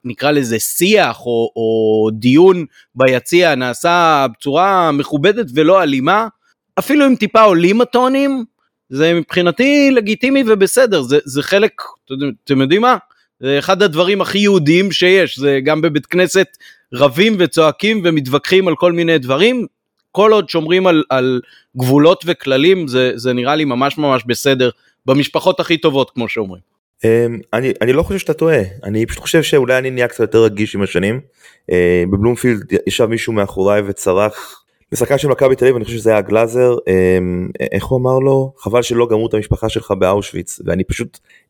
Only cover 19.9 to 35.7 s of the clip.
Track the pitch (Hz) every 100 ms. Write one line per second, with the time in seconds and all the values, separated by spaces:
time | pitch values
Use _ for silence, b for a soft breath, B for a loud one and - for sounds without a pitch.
19.9 | _ _ - 214 214 170 165 156 185 185
20.9 | 160 - 131 127 123 b b b 127 127
21.9 | 143 151 185 160 170 - 131 160 190 151
22.9 | 127 127 117 123 123 123 151 151 123 139
23.9 | 143 147 131 117 120 143 131 127 - _
24.9 | _ - 135 139 160 185 180 165 165 160
25.9 | 139 127 - 117 - 98 90 _ _ _
26.9 | _ 113 113 120 117 - 110 131 - 117
27.9 | 131 175 190 - 156 160 151 92 101 101
28.9 | 107 113 - - 170 151 151 123 127 131
29.9 | 127 120 - 110 113 113 101 107 98 98
30.9 | - 98 120 - b b b - 90 87
31.9 | 90 87 98 110 120 127 110 - 95 -
32.9 | - 113 113 - 110 98 95 95 104 101
33.9 | 98 - 92 104 - - - _ _ _
34.9 | - 120 139 147 127 135 131 127